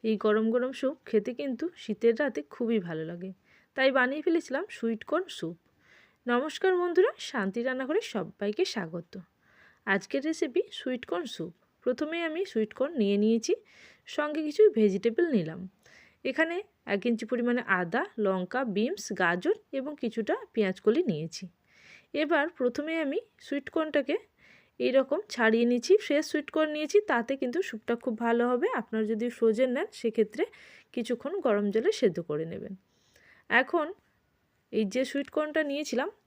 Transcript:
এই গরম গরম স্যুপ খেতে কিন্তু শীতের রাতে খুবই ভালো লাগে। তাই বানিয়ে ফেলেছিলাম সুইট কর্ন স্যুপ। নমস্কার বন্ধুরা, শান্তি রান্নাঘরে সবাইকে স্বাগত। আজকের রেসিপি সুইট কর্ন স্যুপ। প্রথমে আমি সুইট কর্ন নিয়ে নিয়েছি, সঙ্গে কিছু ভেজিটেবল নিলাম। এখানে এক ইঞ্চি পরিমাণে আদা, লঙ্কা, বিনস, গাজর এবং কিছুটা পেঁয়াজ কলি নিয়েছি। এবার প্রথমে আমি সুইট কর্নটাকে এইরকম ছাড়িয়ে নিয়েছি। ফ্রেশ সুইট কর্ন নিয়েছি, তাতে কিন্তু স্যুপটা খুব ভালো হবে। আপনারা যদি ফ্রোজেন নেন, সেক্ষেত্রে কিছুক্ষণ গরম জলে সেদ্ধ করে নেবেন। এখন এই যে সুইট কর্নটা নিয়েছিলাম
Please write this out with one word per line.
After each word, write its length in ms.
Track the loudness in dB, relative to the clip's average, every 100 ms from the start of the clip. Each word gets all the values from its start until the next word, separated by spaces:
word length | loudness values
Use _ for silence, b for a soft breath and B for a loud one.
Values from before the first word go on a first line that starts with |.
এই 100 | 0 0
গরম 220 | 2 2 2
গরম 180 | 0 -2 -2
স্যুপ 180 | -4 -4 0
খেতে 220 | 0 0 -6
কিন্তু 240 | -6 -4 -6 -8
শীতের 320 | -8 2 2 4
রাতে 200 | 0 -2 -10
খুবই 240 | -4 0 0 -2
ভালো 160 | -6 -8
লাগে। 200 | -10 -12 -14 b b b 0
তাই 120 | 2 4
বানিয়ে 240 | 2 0 2
ফেলেছিলাম 380 | 0 0 -6 -6 -4
সুইট 260 | -4 -4 -2
কর্ন 160 | -2 -2 -8
স্যুপ। 200 | -8 -10 _ b b b b b -2
নমস্কার 460 | -2 -2 0 2 2
বন্ধুরা, 300 | 2 4 4 2 -6
শান্তি 320 | -2 -2 -2 -2
রান্নাঘরে 340 | -2 -2 -2 -2
সবাইকে 520 | -6 -6 -4 -4 0 -2
স্বাগত। 380 | -2 -6 -8 -12 -16 -18 _ b b b b 0
আজকের 360 | 0 0 -2 -2
রেসিপি 340 | -2 0 0 -2 -4
সুইট 260 | -6 -6 -4
কর্ন 160 | -6 -6
স্যুপ। 180 | -8 -10 -10 _ _
প্রথমে 320 | -4 -2 -2 -2 -4
আমি 120 | -4 -4
সুইট 200 | -2 -2 -2
কর্ন 140 | -4 0
নিয়ে 140 | 2 4
নিয়েছি, 280 | 4 2 2 -2 B B B B -8
সঙ্গে 320 | -4 -2 -2 -4
কিছু 160 | 6 6 8
ভেজিটেবল 460 | 4 4 0 2 2 2
নিলাম। 240 | 0 -8 -14 _ b b b b
এখানে 320 | -6 0 0 -2 -8 _ -4
এক 80 | -2 0
ইঞ্চি 160 | -2 -2
পরিমাণে 320 | -2 0 0 0 0
আদা, 220 | 2 -2 -2 -2
লঙ্কা, 360 | 0 0 -2 -4 -2 0
বিনস, 280 | 0 -2 -8 0
গাজর 360 | 0 2 0 -2 _ -8
এবং 140 | -6 -6
কিছুটা 320 | -6 -4 -2 -2 -2
পেঁয়াজ 240 | 0 0 2
কলি 180 | 2 2 2
নিয়েছি। 340 | -2 -6 -10 -16 _ B B B B B -4
এবার 220 | 0 2 0 0
প্রথমে 340 | -2 0 -4 -2
আমি 140 | -2 -4 -6 _ -6
সুইট 220 | -6 -2
কর্নটাকে 420 | -2 0 0 0 -4 -4 _ b b b _
এইরকম 380 | 2 2 2 -2 -4
ছাড়িয়ে 320 | 2 4 4 4
নিয়েছি। 220 | 2 4 4
ফ্রেশ 200 | 6 0 2
সুইট 180 | -4 -2
কর্ন 160 | 0 0 0
নিয়েছি, 220 | 2 0 2
তাতে 220 | 0 0 -2
কিন্তু 180 | -2 -2 -4
স্যুপটা 260 | -6 -4 -2
খুব 100 | -2 -2
ভালো 180 | 2 2 2
হবে। 160 | 2 0 -2
আপনারা 240 | -4 -2 0
যদি 140 | 0 -2 2
ফ্রোজেন 340 | 2 4 2 0
নেন, 120 | -4 -4
সেক্ষেত্রে 440 | -2 0 0 0 -4 B B B B
কিছুক্ষণ 380 | -8 -4 -4 -4 -2 0
গরম 200 | 2 2
জলে 160 | 2 0 2
সেদ্ধ 180 | 0 0 -6
করে 160 | -6 -6
নেবেন। 200 | -8 -12 -14 _ b b b b b b
এখন 360 | 2 2 0 -2 -8 _ _ _ _ _ _ _
এই 120 | -2 0
যে 80 | 0 -2
সুইট 180 | -2 -4 -2
কর্নটা 260 | 0 0 0
নিয়েছিলাম 380 | -2 -2 -2 -4 -6